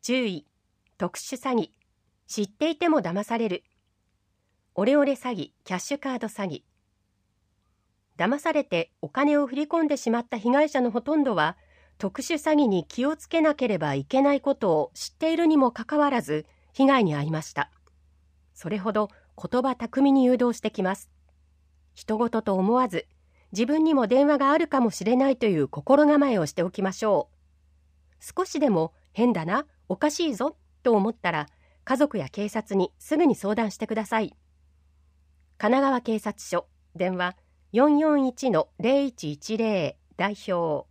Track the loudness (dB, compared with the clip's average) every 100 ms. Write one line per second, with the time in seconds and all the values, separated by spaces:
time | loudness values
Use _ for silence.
0 | -2 -2 -2 -6 -12 _ _ _ _ _
1 | -8 -8 -12 -8 -2 -2 -4 _ _ _
2 | _ _ _ -6 -6 _ -4 0 0 0
3 | 0 -6 -4 -4 -4 -4 _ _ _ _
4 | _ _ _ _ _ _ _ -2 2 4
5 | 4 0 -4 -8 -8 _ -8 -8 -4 -6
6 | -6 -6 -8 -8 -8 -8 _ _ _ _
7 | _ _ _ _ _ _ _ _ _ _
8 | _ -2 0 0 -2 -2 -2 -4 -4 _
9 | -10 -2 2 2 0 -4 -2 -2 0 -2
10 | -2 -2 -4 -6 0 2 2 0 -2 -2
11 | -2 0 0 0 0 -2 _ _ _ _
12 | -8 -8 -6 -4 0 2 4 2 -2 -4
13 | -4 -4 -4 0 2 2 -2 -2 -2 -2
14 | -2 2 2 2 0 -2 2 0 0 -6
15 | -16 _ -2 2 4 4 2 0 -4 0
16 | 2 0 -2 -6 -6 _ _ 2 4 6
17 | 4 0 -2 -4 -6 -6 -6 _ _ _
18 | _ _ _ _ _ -14 -8 -6 -4 -2
19 | -4 _ _ -16 -4 -2 -2 -4 -6 0
20 | 2 4 4 2 0 -2 -6 -4 -4 -4
21 | -10 _ _ _ _ _ _ _ _ -20
22 | -6 -2 0 -2 0 0 2 2 0 -2
23 | -8 _ _ _ _ -4 0 2 4 2
24 | 4 4 4 4 2 2 2 2 0 0
25 | 0 2 2 2 0 2 0 -4 2 4
26 | 6 4 2 0 -2 -2 -4 -2 -6 -2
27 | 0 0 -2 _ _ _ _ _ _ _
28 | _ _ -14 -6 -6 0 2 2 0 _
29 | _ 0 0 0 -2 -4 -4 _ _ -2
30 | -2 0 -4 -2 -4 -6 _ _ 2 2
31 | 2 -2 -4 -4 -6 _ _ _ -4 0
32 | 0 0 -8 -6 -6 -6 -4 -2 -2 _
33 | -4 2 2 2 -2 -2 -2 -4 -6 -6
34 | -2 -2 -2 _ _ _ _ _ _ _
35 | _ _ _ _ _ _ 0 2 2 0
36 | -2 -4 -4 -10 -6 -6 -6 _ _ -4
37 | -4 -2 -4 -6 _ _ _ 2 4 4
38 | 4 2 2 0 0 0 0 _ 0 2
39 | 0 -4 -10 -10 -8 -2 0 0 -2 -6
40 | _ -6 -4 -4 -4 -2 -2 -4 -8